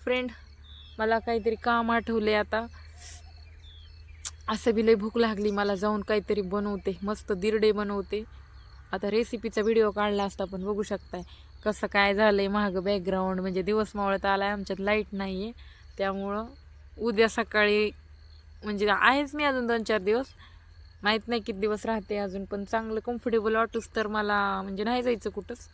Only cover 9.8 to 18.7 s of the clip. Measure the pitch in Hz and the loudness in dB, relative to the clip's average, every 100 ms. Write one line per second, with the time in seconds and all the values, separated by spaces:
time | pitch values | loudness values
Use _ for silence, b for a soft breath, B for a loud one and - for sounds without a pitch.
9.8 | 214 202 208 202 196 - 185 190 190 208 | 4 4 0 2 -2 -2 -6 -4 -4 -4
10.8 | 208 196 - 185 175 B B - 214 208 | -2 -6 -6 -12 -12 B B -6 -4 -2
11.8 | 208 202 202 202 214 202 196 208 202 185 | 0 4 4 6 6 6 2 0 0 0
12.8 | 185 202 180 190 185 185 190 185 185 214 | 0 0 0 0 0 -2 -2 -2 0 0
13.8 | 214 208 196 196 196 196 202 208 190 190 | 0 -2 -2 0 2 2 0 -4 -4 -4
14.8 | 196 214 196 196 196 185 214 240 B B | 0 0 0 -6 -6 -4 -6 -10 B B
15.8 | B - 196 196 196 208 233 277 - - | B -4 -4 -2 -4 -4 -6 -14 -20 -20
16.8 | - - 220 208 226 - 208 214 208 208 | -20 -4 -2 4 4 4 0 4 4 4
17.8 | 208 - - - - - - - 208 | 2 -4 -18 -20 -20 -20 -20 -12 -6